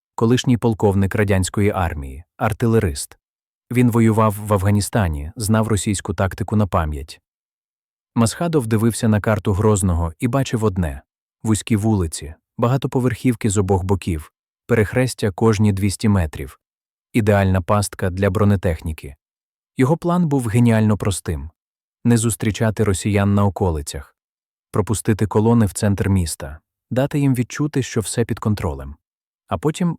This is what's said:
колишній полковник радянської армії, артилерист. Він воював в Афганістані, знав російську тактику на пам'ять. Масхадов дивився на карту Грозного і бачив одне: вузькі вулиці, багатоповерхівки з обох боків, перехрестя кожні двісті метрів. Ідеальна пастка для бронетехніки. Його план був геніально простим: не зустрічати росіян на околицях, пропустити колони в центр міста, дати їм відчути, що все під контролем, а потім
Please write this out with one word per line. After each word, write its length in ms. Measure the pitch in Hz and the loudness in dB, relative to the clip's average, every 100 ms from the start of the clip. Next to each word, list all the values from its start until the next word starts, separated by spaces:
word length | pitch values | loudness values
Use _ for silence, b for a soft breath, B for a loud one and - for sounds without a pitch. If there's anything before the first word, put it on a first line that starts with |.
| _ | _
колишній 420 | - 113 123 135 120 | -2 2 2 2 0
полковник 580 | 120 107 107 98 98 | 0 2 2 2 0
радянської 560 | 104 101 92 90 - 101 | 0 2 2 0 0 0
армії, 540 | 95 85 73 67 69 - - | 0 -2 -4 -10 -14 -18 -6
артилерист. 800 | 113 - 117 113 95 71 - - _ _ _ _ - | -4 0 2 2 0 -2 -10 -16 _ _ _ _ -4
Він 200 | 120 123 | 2 2
воював 460 | 117 110 107 110 101 104 | 4 4 4 2 0 0
в 60 | |
Афганістані, 800 | 101 98 101 95 117 90 73 73 - | 0 2 0 0 0 0 -2 -8 -6
знав 320 | 104 110 107 | 0 0 2
російську 460 | 104 110 101 - | 0 0 -4 -4
тактику 420 | 92 95 - 92 107 | -2 -2 -2 -2 0
на 100 | 101 | 0
пам'ять. 540 | 92 78 73 69 - _ _ _ _ _ _ _ _ _ | 0 -2 -4 -10 -18 _ _ _ _ _ _ _ _ _
Масхадов 520 | 120 113 - 170 156 113 | 0 0 0 -2 0 0
дивився 420 | 110 117 - 117 | 0 0 0 2
на 120 | 107 | 2
карту 320 | 113 107 - | 2 0 0
Грозного 600 | 95 107 101 92 85 85 - | 0 2 2 2 0 -2 -4
і 100 | 123 | -2
бачив 360 | 139 131 113 | -2 -2 -2
одне: 380 | 107 95 80 67 - _ _ _ | -2 0 -2 -6 -14 _ _ _
вузькі 340 | 110 107 - 107 | -2 -2 0 0
вулиці, 580 | 110 104 82 - 73 - _ - | 2 0 -2 -6 -14 -16 _ -2
багатоповерхівки 920 | 120 131 131 131 123 110 131 113 110 | 0 0 -2 -2 -2 0 -2 -2 -2
з 60 | 101 | 0
обох 280 | 95 95 | 0 0
боків, 480 | 92 98 - 78 - _ _ _ - | 0 -2 -2 -6 -8 _ _ _ -2
перехрестя 640 | 113 104 127 127 - 107 | 0 2 0 -2 -2 -4
кожні 420 | - 113 104 107 | 2 2 4 2
двісті 360 | 95 101 - 110 | 2 -2 0 2
метрів. 520 | 101 78 - 67 - _ _ _ _ _ | 2 0 -6 -14 -16 _ _ _ _ _
Ідеальна 500 | 120 104 101 95 95 | 0 4 4 4 2
пастка 480 | 85 104 101 - 95 | 2 0 0 -4 -6
для 200 | 92 101 | 0 0
бронетехніки. 840 | 95 101 98 90 80 82 78 69 - _ _ _ _ _ - | 2 2 2 0 -4 -6 -10 -12 -18 _ _ _ _ _ 0
Його 200 | 127 165 | 2 2
план 300 | 175 175 165 | 0 0 2
був 200 | 139 117 | 0 0
геніально 500 | 120 120 110 107 104 | 2 4 4 2 2
простим: 540 | 107 90 - 76 73 - _ _ _ _ | -2 -4 -4 -6 -8 -18 _ _ _ _
не 120 | 117 117 | 0 2
зустрічати 680 | 113 - 110 95 113 104 | 2 -2 -2 0 -2 0
росіян 500 | 104 92 107 101 101 | 0 0 0 0 2
на 100 | 101 | 2
околицях, 720 | 101 - 92 78 71 73 - _ _ _ _ _ _ | 0 0 -2 -2 -6 -12 -16 _ _ _ _ _ _
пропустити 560 | 110 95 104 - 101 104 | -4 -2 -2 0 0 0
колони 400 | 110 113 120 104 | 2 4 4 2
в 60 | |
центр 360 | - 104 98 98 | 0 -2 0 0
міста, 520 | 95 82 - 69 76 _ _ _ | 0 0 -6 -12 -14 _ _ _
дати 280 | 117 139 147 | -2 -2 0
їм 160 | 139 | 0
відчути, 480 | 123 117 - 147 139 | 0 -2 -4 -4 -2
що 180 | - 117 | -4 -4
все 240 | - - | -4 -2
під 140 | 113 110 | -2 -2
контролем, 580 | 110 101 87 69 69 71 _ _ _ _ _ | -2 -2 -4 -6 -12 -16 _ _ _ _ _
а 100 | 92 | -4
потім 400 | 147 - 175 | -2 -2 -2